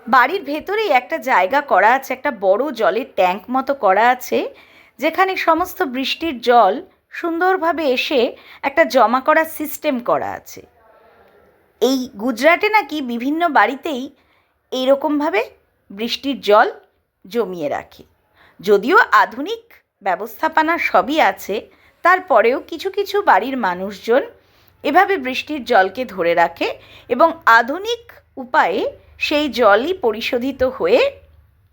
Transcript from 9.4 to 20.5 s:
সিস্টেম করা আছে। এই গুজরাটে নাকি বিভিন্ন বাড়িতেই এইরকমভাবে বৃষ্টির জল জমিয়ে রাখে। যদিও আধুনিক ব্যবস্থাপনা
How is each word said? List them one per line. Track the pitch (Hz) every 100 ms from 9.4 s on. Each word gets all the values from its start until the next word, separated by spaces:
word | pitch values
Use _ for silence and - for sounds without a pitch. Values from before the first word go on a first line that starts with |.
| 320
সিস্টেম | - 302 - 302 247
করা | 233 147 98
আছে। | 92 - - - _ _ _ _ _ _ _ _ _ _ -
এই | 247 269 254 202
গুজরাটে | 240 226 294 349 427
নাকি | 427 320 302
বিভিন্ন | 247 233 262 320 349
বাড়িতেই | 254 208 269 339 247 269 _ _ _ _ _ -
এইরকমভাবে | 254 254 277 311 294 302 392 508 _ _ _ _
বৃষ্টির | 196 233 - 277 220
জল | 196 208 392 - _ _ _ _ 190
জমিয়ে | 226 190 180 143
রাখে। | 92 - - - _ _ _ _ _
যদিও | 175 202 233 415 -
আধুনিক | 208 - 240 320 466 _ _ _ _
ব্যবস্থাপনা | 196 175 226 - 311